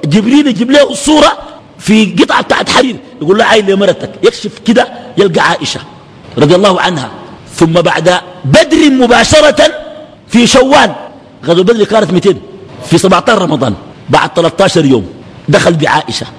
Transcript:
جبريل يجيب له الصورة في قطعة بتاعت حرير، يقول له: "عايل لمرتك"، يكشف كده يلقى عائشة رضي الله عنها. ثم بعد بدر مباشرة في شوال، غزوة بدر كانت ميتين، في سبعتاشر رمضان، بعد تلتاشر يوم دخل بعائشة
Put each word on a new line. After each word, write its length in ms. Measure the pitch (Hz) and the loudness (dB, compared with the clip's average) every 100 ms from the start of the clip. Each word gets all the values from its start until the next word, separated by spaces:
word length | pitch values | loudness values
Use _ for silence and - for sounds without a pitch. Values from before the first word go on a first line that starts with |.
جبريل 420 | 147 175 214 285 285 | 0 0 2 2 2
يجيب 240 | 190 240 | -2 0
له 200 | 294 277 | 2 2
الصورة 420 | - - 302 - - - - - - | -2 0 2 2 0 -12 -20 -20 -12
في 360 | - 214 208 170 | 0 2 2 0
قطعة 220 | - - | 0 0
بتاعت 260 | - - - | -2 -4 -2
حرير، 260 | - 262 180 - - | -2 -2 -4 -16 -10
يقول 160 | 151 202 | -2 0
له: 60 | |
"عايل 260 | 175 220 196 | 2 2 0
لمرتك"، 400 | 196 180 165 - - | 0 0 -2 -6 -2
يكشف 280 | 214 - 214 - - | -2 -2 -12 -8 -2
كده 220 | 233 311 - - - | 0 0 -8 -12 -2
يلقى 220 | 196 160 | 0 0
عائشة 400 | 147 175 139 - - - - - - - | -2 -2 -6 -10 -14 -20 -20 -20 -12 -2
رضي 160 | 143 | 2
الله 260 | 175 202 180 | 4 2 0
عنها. 300 | 170 165 120 - - - - - | -2 -4 -8 -14 -20 -20 -18 -2
ثم 160 | 160 | 0
بعد 480 | 165 175 156 165 180 - - | 2 0 0 0 0 -4 -10
بدر 460 | 135 160 320 311 302 | 0 2 2 2 2
مباشرة 840 | 262 240 240 226 302 294 - 311 - - - - - _ | 2 2 2 4 4 4 2 -2 -4 -16 -18 -20 -20 _
في 180 | 233 240 | 0 2
شوال، 460 | 262 262 285 233 135 - - - - | 2 4 2 0 -4 -16 -20 -20 -14
غزوة 200 | 131 170 | -2 0
بدر 200 | 185 233 | 2 0
كانت 280 | 202 220 196 | 0 0 0
ميتين، 280 | 180 196 180 - - - - - | 0 0 -2 -8 -20 -20 -18 -2
في 80 | - | 0
سبعتاشر 440 | 190 - 277 220 | 2 0 2 0
رمضان، 320 | - - 127 95 - - - | 0 -2 -4 -6 -12 -20 -2
بعد 240 | 151 147 | -2 0
تلتاشر 500 | - 165 - 190 175 | -2 -2 0 0 2
يوم 220 | 143 127 87 - - - - | 2 0 -2 -14 -20 -14 -2
دخل 240 | 147 180 | 0 2
بعائشة 540 | 170 147 131 - 113 113 | 0 0 -2 -4 -10 -12